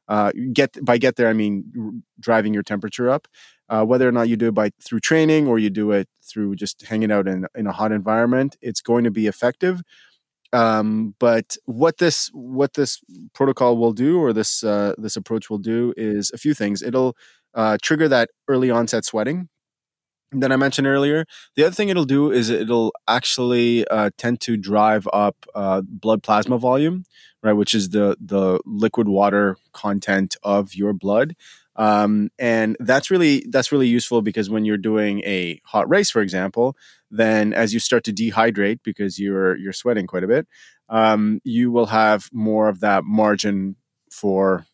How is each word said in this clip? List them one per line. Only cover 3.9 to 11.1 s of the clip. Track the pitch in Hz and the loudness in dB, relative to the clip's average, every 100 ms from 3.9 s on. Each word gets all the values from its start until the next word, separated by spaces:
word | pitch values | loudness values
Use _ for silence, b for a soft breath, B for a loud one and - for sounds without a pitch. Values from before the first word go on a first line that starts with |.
| 127 127 | 4 4
or | |
not | 120 117 | 2 2
you | 113 | 0
do | 117 | 0
it | |
by, | 107 104 - | 0 -2 -4
through | - 113 | -6 -6
training | - 160 156 156 143 | 0 2 4 4 2
or | 113 | 2
you | 107 | 0
do | 98 104 | 0 0
it | 101 92 _ | 0 -2 _
through | - 110 101 95 | -14 -6 -6 -4
just | 101 - 107 | -8 -10 -6
hanging | 110 110 | -2 0
out | 104 95 | 0 0
in, | 92 92 | -4 -6
in | 120 104 | -6 -6
a | |
hot | 95 107 | -2 -2
environment, | 107 98 110 120 127 139 - | -2 0 0 2 0 -2 -6
it's | 123 - | -10 -8
going | - 117 | -2 0
to | 117 | 2
be | 104 107 | 0 -2
effective. | - 120 - 185 180 - b b b _ _ _ | -2 -4 -2 -2 -4 -10 b b b _ _ _
Um, | 123 113 110 107 110 110 | 0 2 2 0 -2 -4